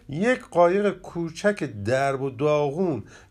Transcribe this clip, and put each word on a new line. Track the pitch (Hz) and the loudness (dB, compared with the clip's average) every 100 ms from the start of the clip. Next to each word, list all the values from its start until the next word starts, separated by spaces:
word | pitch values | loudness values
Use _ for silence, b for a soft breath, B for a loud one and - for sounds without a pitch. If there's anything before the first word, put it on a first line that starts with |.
| - | -12
یک | 139 220 247 | -4 0 0
قایق | - 165 175 190 208 | 0 4 6 6 0
کوچک | - - 175 165 160 202 202 | -2 -8 -8 -8 -2 -2 0
درب | 147 107 101 131 139 139 | -4 -6 -2 0 2 0
و | 139 | -4
داغون | 117 151 151 147 147 190 127 - B B | -2 0 2 0 0 -2 -2 -8 B B